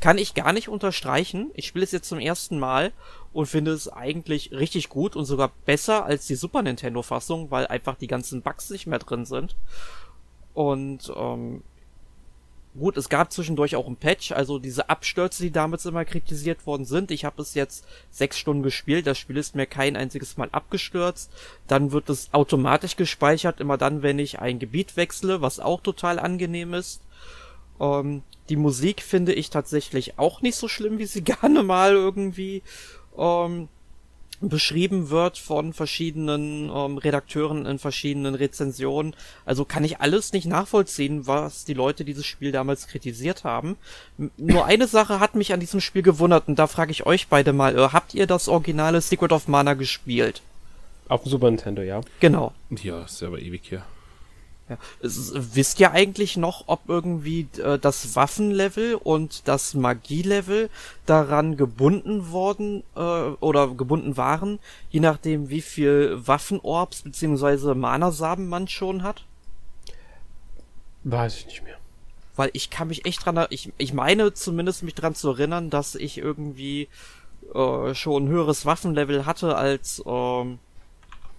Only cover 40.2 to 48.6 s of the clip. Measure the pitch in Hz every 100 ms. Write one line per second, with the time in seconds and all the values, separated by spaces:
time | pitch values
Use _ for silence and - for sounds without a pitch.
40.2 | - 196 170 170 202 208 190 - 139 147
41.2 | 131 143 151 - - 131 135 151 147 139
42.2 | 143 - 139 135 135 139 - 127 127 113
43.2 | 151 185 147 117 151 202 - - - -
44.2 | 147 - 160 170 - 220 254 220 208 196
45.2 | 208 214 202 180 175 196 - 190 185 156
46.2 | 175 165 - 143 156 - 160 156 - 185
47.2 | - 143 143 139 135 123 135 160 - -
48.2 | 185 180 - 170